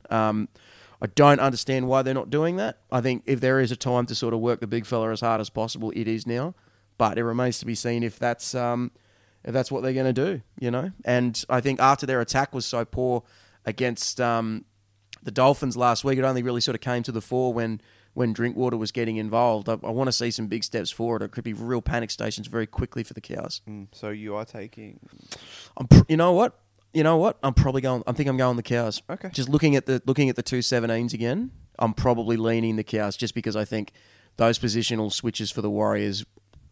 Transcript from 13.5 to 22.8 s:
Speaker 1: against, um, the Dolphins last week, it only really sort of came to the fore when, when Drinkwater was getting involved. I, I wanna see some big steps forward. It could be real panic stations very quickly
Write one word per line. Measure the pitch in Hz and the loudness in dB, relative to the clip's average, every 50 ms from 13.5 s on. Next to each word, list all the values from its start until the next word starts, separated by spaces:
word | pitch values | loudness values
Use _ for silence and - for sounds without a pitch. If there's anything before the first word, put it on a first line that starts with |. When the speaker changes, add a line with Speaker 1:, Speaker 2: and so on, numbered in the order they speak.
| _ _ _ | _ _ _
Speaker 1:
against, | 117 107 120 127 123 117 - - - - - | -8 -4 -2 -2 -2 -2 -4 -6 -6 -2 -2
um, | 123 120 117 117 113 110 110 110 - _ _ _ _ _ _ _ _ _ - - | 0 0 0 0 -2 -2 -4 -6 -8 _ _ _ _ _ _ _ _ _ -20 -16
the | - 131 | -14 -4
Dolphins | 101 131 127 139 139 - 143 127 - | 2 4 6 6 4 4 0 -4 0
last | 120 123 120 113 - | 2 2 2 2 2
week, | - 139 135 131 | 0 0 2 2
it | 131 | 2
only | 135 127 123 | 2 0 0
really | 120 123 120 120 | -2 -2 -2 -2
sort | - 143 117 | -2 -2 -2
of | 110 | -4
came | - 127 123 120 113 | -4 -4 -4 -4 -4
to | 131 | -4
the | 113 110 | -6 -6
fore | - - 127 127 127 127 113 | -6 -2 -2 0 0 0 0
when, | 120 117 113 110 107 - _ _ _ _ _ - | -2 -2 -2 -4 -6 -10 _ _ _ _ _ -4
when | 127 123 113 | -2 0 0
Drinkwater | 104 - 117 123 - 113 127 123 120 | 0 0 -2 -2 0 0 0 0 0
was | 110 110 107 | -2 -4 -4
getting | - 120 117 113 110 110 | -4 -2 -2 -2 -2 -4
involved. | 107 107 110 117 123 120 110 104 - 113 | -4 0 2 2 2 2 2 0 -2 -4
I, | 110 | -4
I | - - 113 | -4 -4 -4
wanna | 113 127 135 127 | -2 -2 0 0
see | 113 - 120 117 | 0 -2 -2 -4
some | - - 113 101 | -4 -4 -4 -4
big | 104 110 - | -4 -4 -4
steps | - - 110 95 - | -4 -4 -4 -4 -6
forward. | - - 113 117 117 104 | -4 -4 -2 -2 -2 -2
It | 101 - | -4 -6
could | - 123 - | -8 -8 -8
be | 117 | -8
real | 107 107 113 120 127 117 | -8 -6 -4 -4 -4 -2
panic | - - 127 120 113 - | -2 -2 -2 -2 -4 -4
stations | - - 110 110 - 110 101 - | -6 -6 -6 -6 -6 -6 -8 -6
very | 113 113 110 | -6 -4 -4
quickly | - - - | -4 -4 -6